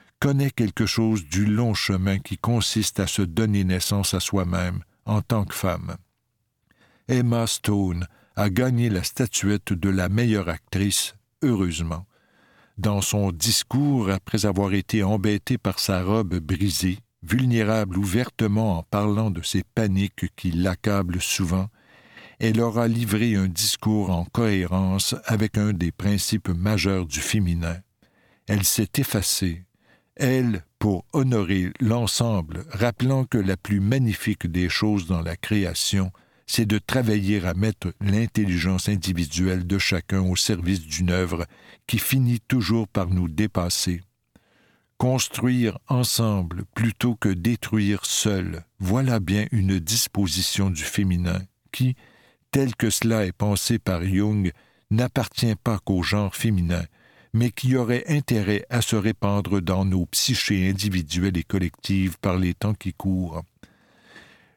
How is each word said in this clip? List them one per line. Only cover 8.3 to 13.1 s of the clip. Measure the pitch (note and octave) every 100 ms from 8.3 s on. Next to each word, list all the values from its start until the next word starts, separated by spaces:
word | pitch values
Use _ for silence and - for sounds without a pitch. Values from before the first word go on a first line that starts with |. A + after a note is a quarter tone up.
| -
a | G#2
gagné | F#2+ B2+ A#2+ A#2+
la | F#2+
statuette | - - B2 - G2 G#2 -
de | F#2 G2
la | F#2+ F2+
meilleure | G2+ A#2+ G#2+ F2
actrice, | E2+ - F#2 G2+ - - - _ _
heureusement. | C#3+ A2 F2+ D#2+ E2 E2 F#2 _ _ _ _ _ _ -
Dans | G2+ G2+
son | -